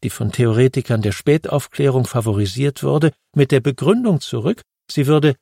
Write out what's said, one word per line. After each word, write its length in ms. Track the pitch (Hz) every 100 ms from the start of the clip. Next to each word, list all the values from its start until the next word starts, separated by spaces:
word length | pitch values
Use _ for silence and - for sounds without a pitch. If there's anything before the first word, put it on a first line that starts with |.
die 80 | -
von 220 | - 107
Theoretikern 680 | - 120 110 131 135 - 117
der 120 | 107
Spätaufklärung 920 | 98 - 151 - 147 - - 139 131 120
favorisiert 760 | 127 113 101 101 101 139 135
wurde, 300 | 139 143 156 - _ -
mit 160 | 139
der 80 | 139
Begründung 600 | 127 131 135 220 240 160
zurück, 420 | - 120 110 233 - _ _
sie 160 | - 135
würde 300 | 151 147 131